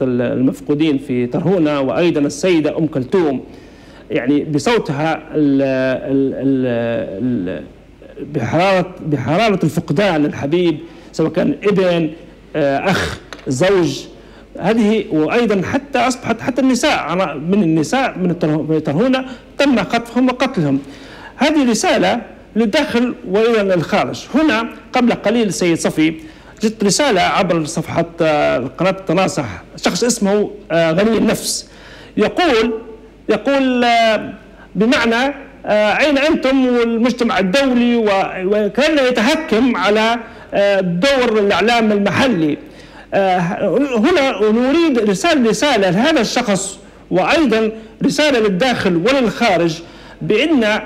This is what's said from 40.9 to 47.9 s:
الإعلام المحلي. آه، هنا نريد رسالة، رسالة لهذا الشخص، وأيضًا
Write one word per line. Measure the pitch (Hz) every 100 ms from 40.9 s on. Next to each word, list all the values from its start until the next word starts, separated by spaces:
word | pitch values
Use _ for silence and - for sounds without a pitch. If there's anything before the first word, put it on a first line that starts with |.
| 175 277 269 233 214
الإعلام | 202 180 208 240 220
المحلي. | 208 202 151 269 185 151 143 - - - - -
آه، | 196 190 180 170 - 196 185 285 240
هنا | 262 359 269 202 214
نريد | 220 254 330 330 240 208
رسالة، | 185 339 311 226
رسالة | 208 294 233 190
لهذا | 175 285 311
الشخص، | 214 254 208 190 - - - - -
وأيضًا | 175 175 294 285 220 220 - -